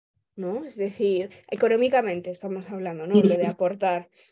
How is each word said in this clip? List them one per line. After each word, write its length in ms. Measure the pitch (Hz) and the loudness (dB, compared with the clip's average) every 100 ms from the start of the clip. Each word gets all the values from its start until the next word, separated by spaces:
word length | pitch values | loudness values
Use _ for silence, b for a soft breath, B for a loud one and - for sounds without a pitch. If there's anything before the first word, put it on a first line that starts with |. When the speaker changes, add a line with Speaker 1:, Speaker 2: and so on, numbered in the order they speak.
| _ _ _ - | _ _ _ -10
Speaker 1:
¿No? 280 | 180 226 | -6 -6
Es 120 | 302 214 | -8 -6
decir, 540 | 202 - 202 185 202 B B | -6 -2 0 0 -2 B B
económicamente 800 | 202 226 226 254 269 214 175 180 | 0 2 4 4 2 0 -4 -8
estamos 380 | 180 196 190 190 | -10 -8 -10 -8
hablando, 380 | 196 185 165 165 | -8 -8 -8 2
¿no? 60 | 202 | 4
Speaker 2:
Sí, 60 | |
Speaker 1:
Lo 60 | 196 | 6
Speaker 2:
sí, 80 | 175 | 4
Speaker 1:
de 60 | |
Speaker 2:
sí. 60 | 202 | 0
Speaker 1:
aportar. 560 | - 180 202 190 175 - b b | 0 -2 0 -2 -2 -6 b b